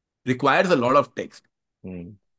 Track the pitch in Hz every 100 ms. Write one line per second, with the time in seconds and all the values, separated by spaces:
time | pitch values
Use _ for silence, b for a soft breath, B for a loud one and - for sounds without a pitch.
0 | _ _ - 127 139 147 185 160 120 143
1 | - - 98 - _ _ _ _ 95 90
2 | 87 104 _